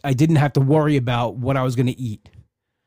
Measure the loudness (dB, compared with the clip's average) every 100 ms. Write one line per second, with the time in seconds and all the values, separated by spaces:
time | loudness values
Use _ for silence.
0 | -4 0 2 4 2 2 2 2 2 0
1 | 0 -2 -4 -4 -4 -2 -2 -2 -2 -2
2 | -8 -10 -16 -20 -20 _ _ _